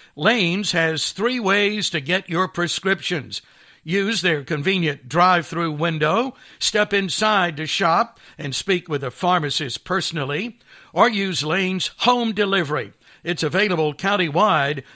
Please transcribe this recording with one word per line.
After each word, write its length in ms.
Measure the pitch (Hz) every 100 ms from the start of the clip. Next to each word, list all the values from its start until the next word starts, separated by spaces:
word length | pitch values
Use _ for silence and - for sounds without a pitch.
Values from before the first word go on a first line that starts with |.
| - -
Lane's 560 | 170 240 170 185 202
has 400 | 170 160 156 -
three 260 | - 226 254
ways 500 | 202 202 202 208 -
to 100 | 165
get 280 | 139 185 185
your 200 | 170 185
prescriptions. 920 | - 170 - 185 190 - 175 101 98 - _ - _
Use 380 | 151 190 196 214
their 220 | 175 151
convenient 640 | 131 151 147 190 160 135 127
drive-through 640 | 165 180 180 - 165 165
window, 640 | 151 170 156 151 196 262 - - -
step 320 | - 208 208
inside 640 | 202 190 - 214 208 175 147
to 100 | 156
shop 540 | - 175 175 226 - - -
and 160 | 147
speak 360 | 127 - 180 170
with 120 | 143
a 100 | 131
pharmacist 720 | - 180 180 147 - 135 - -
personally, 760 | 185 - 165 135 147 233 - _ - -
or 180 | 156 233
use 320 | 214 196 147
Lane's 500 | 151 180 185 185 - -
home 340 | 254 247 226
delivery. 580 | 202 202 196 143 147 101 - - -
It's 200 | 160 170
available 500 | 156 175 208 170 156
countywide 920 | 143 196 202 170 151 208 160 139 147 -